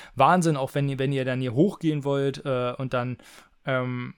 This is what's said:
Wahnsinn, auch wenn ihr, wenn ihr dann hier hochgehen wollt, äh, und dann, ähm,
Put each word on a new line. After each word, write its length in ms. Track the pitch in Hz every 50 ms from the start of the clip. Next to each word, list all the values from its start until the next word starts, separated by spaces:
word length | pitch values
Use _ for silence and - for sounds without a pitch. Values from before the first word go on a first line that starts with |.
| - - -
Wahnsinn, 420 | - 135 143 175 185 165 170 156
auch 200 | 139 135 131 -
wenn 120 | 147 139 139
ihr, 100 | 139 131
wenn 140 | 135 135
ihr 140 | 139 135 131
dann 160 | 127 127 127
hier 140 | 131 127 113
hochgehen 500 | 123 170 202 - - - 160 151 147 131
wollt, 400 | 143 139 139 139 139 135 147 -
äh, 280 | 143 131 127 123 123 123 -
und 160 | 135 127 -
dann, 240 | 127 123 127 123 - - - - - - _ _ _ _
ähm, 480 | - 131 127 127 123 123 123 123 127 -